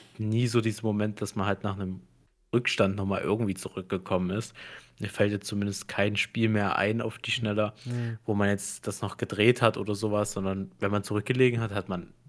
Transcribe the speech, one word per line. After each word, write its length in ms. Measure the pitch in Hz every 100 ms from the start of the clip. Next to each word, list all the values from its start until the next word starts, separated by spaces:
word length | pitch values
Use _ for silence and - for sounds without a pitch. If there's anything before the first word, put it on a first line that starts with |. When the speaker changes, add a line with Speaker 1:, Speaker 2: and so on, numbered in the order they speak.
| - -
Speaker 1:
nie 280 | 107 113 123
so 140 | 117
diesen 260 | 110 107 110
Moment, 340 | 104 107 101
dass 160 | 101 98
man 100 | 98
halt 180 | 98
nach 100 | 104 98
einem 240 | 95 92 - _ _ _ _
Rückstand 440 | 120 - - 98 98
noch 80 |
mal 160 | 98 95
irgendwie 340 | 82 110 107
zurückgekommen 760 | 92 - - 90 95 - 92 90
ist. 240 | 101 - - - - - -
Mir 100 | 98
fällt 220 | - 104
jetzt 140 | 104 -
zumindest 400 | 101 101 98 -
kein 300 | - 101 104
Spiel 320 | - 117 110
mehr 280 | 107 101 -
ein 260 | 101 113
auf 160 | 113 -
die 120 | -
Schnelle, 440 | - 110 104 107 -
Speaker 2:
Mhm. 340 | 123 120 117 113
Speaker 1:
wo 100 | -
man 140 | 101 101
jetzt 380 | 98 - - -
das 160 | -
noch 160 | 98 -
gedreht 420 | 110 101 107 120
hat 140 | 117 -
oder 180 | 101
sowas, 380 | 101 107 104 104
sondern 400 | 104 98 95 98 -
wenn 100 | 101
man 140 | 104
zurückgelegen 560 | - 104 - 127 127 117
hat, 120 | 110
hat 160 | 101 95
man 220 | 90 - -